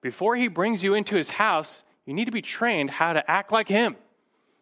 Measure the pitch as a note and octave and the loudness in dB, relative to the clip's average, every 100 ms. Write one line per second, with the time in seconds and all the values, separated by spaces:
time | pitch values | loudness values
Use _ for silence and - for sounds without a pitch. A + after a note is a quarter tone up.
0 | B2+ - G3+ A#3+ A#3+ E3+ G#3 G#3 G3 G#3 | -10 -2 0 0 0 0 0 0 2 0
1 | G#3 G3+ D3 - G#3+ D#3+ D#3 - _ _ | 0 -2 0 0 2 2 -2 -12 _ _
2 | - D#3 A#3 A3 - - A#3 F3+ C#3 - | -8 -4 -4 -4 -6 -2 0 0 0 0
3 | E3 D#3+ - F#3 - A3 G#3 G#3 A3+ - | 0 0 0 0 2 0 2 2 2 -2
4 | _ _ _ _ _ _ | _ _ _ _ _ _